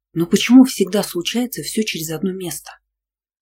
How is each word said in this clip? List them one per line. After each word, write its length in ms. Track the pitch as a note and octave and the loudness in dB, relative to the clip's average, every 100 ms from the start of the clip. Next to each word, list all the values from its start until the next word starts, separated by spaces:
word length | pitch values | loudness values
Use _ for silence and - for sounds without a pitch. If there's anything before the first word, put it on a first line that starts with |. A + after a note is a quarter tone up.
| _ | _
ну 160 | D#3+ E3+ | -4 -2
почему 340 | G3 - B3+ | 0 6 8
всегда 400 | C4 - F#3 G3+ | 8 4 -2 -2
случается 640 | - F3 E3 A#3 B3 D#3+ | -4 -6 -6 -4 -6 -8
все 180 | D3 - | -8 -4
через 260 | G#3+ D#3+ D#3+ | -4 -6 -8
одно 200 | D#3 F#3+ | -6 -6
место? 460 | F#3+ F3+ - - - _ _ _ _ _ _ | -6 -8 -12 -16 -20 _ _ _ _ _ _